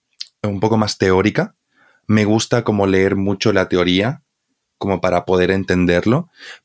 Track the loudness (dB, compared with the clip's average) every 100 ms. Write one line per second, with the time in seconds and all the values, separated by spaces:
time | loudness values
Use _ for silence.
0 | _ -20 -20 _ -6 -2 0 0 0 0
1 | 2 2 2 0 -6 _ _ _ _ _
2 | -2 0 2 0 0 -2 0 0 2 2
3 | 2 0 -4 -2 0 0 0 0 2 0
4 | -2 -6 _ _ _ _ _ -8 -4 -2
5 | 0 -2 0 0 0 0 0 0 2 2
6 | 2 0 -2 _ -20 -20